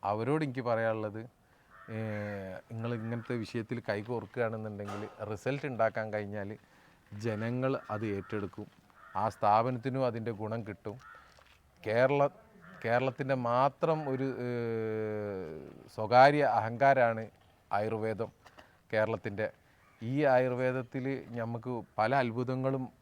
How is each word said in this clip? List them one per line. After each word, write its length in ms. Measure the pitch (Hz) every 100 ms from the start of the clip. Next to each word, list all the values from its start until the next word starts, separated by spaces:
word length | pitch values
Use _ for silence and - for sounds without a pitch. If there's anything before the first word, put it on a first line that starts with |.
| 98
അവരോട് 320 | 107 117 156 151
എനിക്ക് 180 | 127 120
പറയാനുള്ളത്, 520 | 113 113 110 107 107 120 _ _ _ _ - -
ഏ, 40 | 110 110 104 104 101 95 92 -
നിങ്ങൾ 200 | 113 117 120
ഇങ്ങനത്തെ 340 | 113 117 113 123
വിഷയത്തിൽ 380 | 104 117 110 117 -
കൈകോർക്കുകയാണെന്നുണ്ടെങ്കിൽ 1120 | 104 107 120 104 - 113 110 107 101 101 101 107 - 104
റിസൾട്ട് 340 | 107 127 139 147
ഉണ്ടാക്കാൻ 340 | 117 113 113 110
കഴിഞ്ഞാൽ 360 | 107 104 104 101 110 _ - - _ _ 104 113
ജനങ്ങൾ 460 | 104 113 123 131 135 - 107
അത് 100 | 110 98
ഏറ്റെടുക്കും. 520 | 95 107 98 - 104 - _ - - -
ആ 20 | 107 -
സ്ഥാപനത്തിനും 640 | 107 107 120 127 131 131 127
അതിൻ്റെ 240 | 117 113 104
ഗുണം 200 | 107 117 107
കിട്ടും. 280 | 101 107 120 - - - - - _ _ _ 107
കേരള-, 500 | 110 131 143 143 - - - - -
കേരളത്തിൻ്റെ 520 | 117 120 131 123 135 135 120
മാത്രം 480 | 120 139 - 165 156 147
ഒരു, 140 | 131 135 120 123
ഏ, 40 | 120 117 113 110 110 107 107 104 98 90 78 71 - -
സ്വകാര്യ 480 | - 110 120 139 147 135 110
അഹങ്കാരമാണ് 680 | 110 117 139 135 117 113 110 - _ _ _ 101
ആയുർവേദം 520 | 110 110 110 104 110 _ - - - _ _
കേരളത്തിൻ്റെ. 540 | 110 110 110 113 101 107 - _ _ _ _ 113
ഈ 40 | 135 147
ആയുർവേദത്തിൽ 680 | 127 127 123 127 127 123 135 131 135 76 117
നമുക്ക് 300 | 113 117 127 120 - -
പല 120 | 110 139
അത്ഭുതങ്ങളും 640 | 123 113 123 131 131 135 127 -